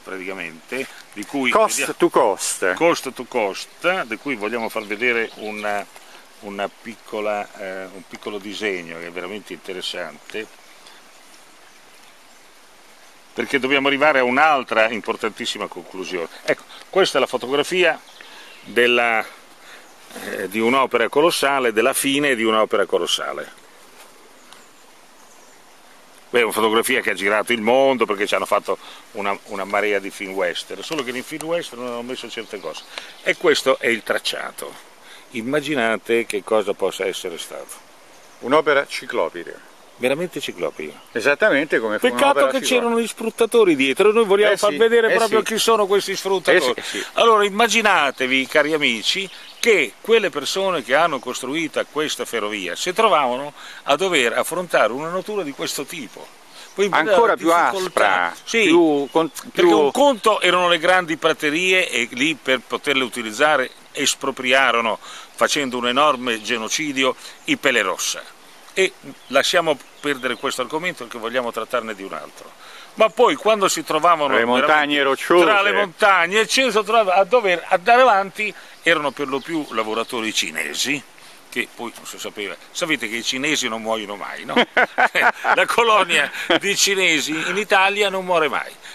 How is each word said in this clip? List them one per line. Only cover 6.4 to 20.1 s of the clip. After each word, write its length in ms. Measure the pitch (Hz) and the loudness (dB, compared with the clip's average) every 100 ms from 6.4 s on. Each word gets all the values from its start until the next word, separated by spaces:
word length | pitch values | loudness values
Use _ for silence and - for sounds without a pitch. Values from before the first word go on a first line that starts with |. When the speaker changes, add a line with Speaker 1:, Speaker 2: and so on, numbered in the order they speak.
| 104 101 98 | -12 -8 -8
Speaker 1:
piccola, 800 | - 117 104 - 110 107 104 101 - | -8 -18 -18 -10 -6 -4 -6 -8 -12
eh, 280 | 95 95 | -12 -12
un 180 | 95 95 85 | -14 -16 -18
piccolo 300 | - 113 104 | -14 -12 -10
disegno 600 | 104 92 107 90 82 82 | -10 -6 -6 -6 -8 -14
che 80 | 85 | -12
è 40 | |
veramente 420 | 87 87 104 - | -12 -10 -12 -14
interessante, 920 | 85 - 92 - 90 82 73 - 107 - - - - - - - - - - - - - - - - - - - - - - - - - - - - - | -16 -12 -10 -10 -10 -12 -14 -14 -12 -12 -18 -20 -20 -20 -20 -20 -20 -20 -20 -20 -20 -20 -20 -20 -20 -20 -20 -20 -20 -20 -20 -20 -20 -20 -20 -20 -20 -12
perché 260 | 110 117 139 | -6 -2 0
dobbiamo 280 | 131 139 139 | 2 2 2
arrivare 320 | 135 151 135 | 4 4 4
a 40 | |
un'altra 680 | 123 131 156 139 113 110 113 | 2 4 4 2 2 2 2
importantissima 800 | 113 113 107 113 - 110 104 92 | 0 -4 -4 -4 -6 -8 -6 -8
conclusione. 600 | 92 82 95 85 90 80 - | -10 -14 -12 -8 -6 -8 -8
Ecco, 200 | - - - - - | -4 -4 -6 -20 -4
questa 280 | 190 180 139 | 0 2 2
è 40 | |
la 60 | 120 | 0
fotografia 720 | 123 120 143 - 180 170 147 - - - - - - | -2 -4 -2 0 2 2 0 -8 -20 -20 -20 -20 -20
della, 640 | - 107 120 120 117 110 - - - - - - - - - | -4 2 4 4 2 0 -2 -10 -20 -20 -20 -20 -20 -20 -18